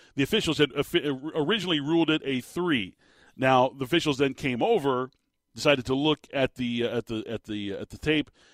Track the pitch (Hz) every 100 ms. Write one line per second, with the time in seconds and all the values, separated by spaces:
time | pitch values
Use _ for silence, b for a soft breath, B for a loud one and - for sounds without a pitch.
0 | b - 139 214 170 147 143 135 - 170
1 | 143 131 143 156 147 220 180 156 143 170
2 | 160 156 139 127 - - 175 135 90 -
3 | b b b - 131 131 127 139 123 170
4 | 156 131 139 127 143 120 185 226 139 127
5 | 131 _ _ _ _ - 151 139 123 135
6 | 151 151 - 139 131 - 123 117 117 120
7 | 113 110 104 110 - 104 101 95 - 104
8 | 151 156 - b b